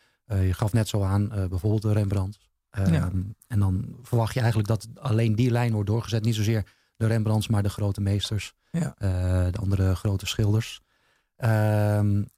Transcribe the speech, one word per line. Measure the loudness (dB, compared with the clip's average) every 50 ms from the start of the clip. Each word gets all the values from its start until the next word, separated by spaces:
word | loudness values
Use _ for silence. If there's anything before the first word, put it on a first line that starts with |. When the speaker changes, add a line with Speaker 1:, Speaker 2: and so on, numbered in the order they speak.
| _ _ _ _ _
Speaker 1:
Eh, | -4 -2 0 0
je | 0 0
gaf | 0 0 0 2
net | 0 0 0
zo | -2 -2 -2
aan, | 0 0 0 0 -2 -2
eh, | -4 -4
bijvoorbeeld | -4 -4 -2 -2 0 0 0 0
de | 0 0
Rembrandt. | 0 0 0 0 -2 -2 -4 -8 -12 _ _ _ _ _ _
Ehm, | -6 -2 2 2 2
Speaker 2:
Ja. | 2 0 0 -2 -4 -4 -6 -10 -14 _
Speaker 1:
en | -4 -2 0
dan | 2 2 0 0 -2 -6 -10 -16 -8
verwacht | -2 0 0 0 0 0
je | 0
eigenlijk | 0 2 2 2 0 0
dat | 0 -2 -4 -8 -14
alleen | -8 -4 -2 0 2 2 2 2
die | 2 2 2
lijn | 2 2 0 0 0
wordt | 0 0 0
doorgezet. | 0 -2 -2 -2 -4 -2 0
Niet | 0 0
zozeer | 0 0 0 0 0 -2 -6 _ _ _ _ _
de | -2 0
Rembrandts, | 0 0 0 0 2 0 0 0 0
maar | 0 0 0
de | 0
grote | -2 -2 -2 -2 -2 0
meesters. | 0 0 0 0 0 -2 -4 -4 -6 -8 -12 _ _ _
Speaker 2:
Ja. | -6 -4 -4 -4 -6 -4
Speaker 1:
Eh, | -2 -2 0 0 0 2 2 2 2 0 0
de | -2
andere | -2 0 0 2 2 2 2
grote | 0 0 -2 -2 -2 -2
schilders. | -4 -2 0 2 2 2 2 0 -4 -8 -16 _ _ _ _ _ _ _ _ _ _ _
Ehm, | -4 0 2 2 4 4 2 2 2 2 2 2 2 2 2 2 0 -2 -4 -8